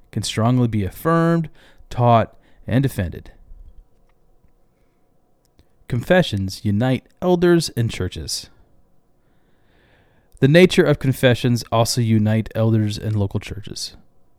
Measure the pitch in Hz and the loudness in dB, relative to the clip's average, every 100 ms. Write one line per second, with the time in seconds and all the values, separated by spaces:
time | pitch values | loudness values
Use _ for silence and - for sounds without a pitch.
0 | _ 113 - - 113 127 120 107 92 - | _ -8 -6 -2 0 2 0 -2 -4 -4
1 | 160 165 165 170 156 - - _ - - | 0 2 2 0 -2 -10 -20 _ -14 -2
2 | 120 117 92 - _ _ - 123 135 - | 4 4 2 -8 _ _ -4 0 0 -2
3 | 85 - - - - - - - - _ | -6 -6 -16 -20 -20 -20 -20 -20 -20 _
4 | _ _ _ _ _ _ _ _ _ _ | _ _ _ _ _ _ _ _ _ _
5 | _ _ _ _ _ _ _ _ - 123 | _ _ _ _ _ _ _ _ -8 -6
6 | - 180 170 101 95 - 107 101 127 131 | 0 2 2 -2 -6 -6 -2 0 0 -2
7 | _ - 180 180 175 170 - - 117 - | _ -6 0 2 4 2 0 -4 -4 -4
8 | 92 - 76 - - _ _ _ _ _ | -6 -8 -10 -10 -12 _ _ _ _ _
9 | _ _ _ _ _ _ _ _ _ _ | _ _ _ _ _ _ _ _ _ _
10 | _ _ _ - 135 160 180 - 147 143 | _ _ _ -2 4 6 6 4 2 2
11 | - - 131 139 127 117 - 113 117 - | 0 0 2 2 0 -2 -2 -2 0 0
12 | 113 110 107 110 107 113 113 113 104 101 | 0 2 2 0 -2 -2 0 2 0 -4
13 | 107 107 98 104 - 101 104 - - - | -4 -4 -2 -6 -8 -14 -12 -12 -14 -16
14 | - _ _ | -20 _ _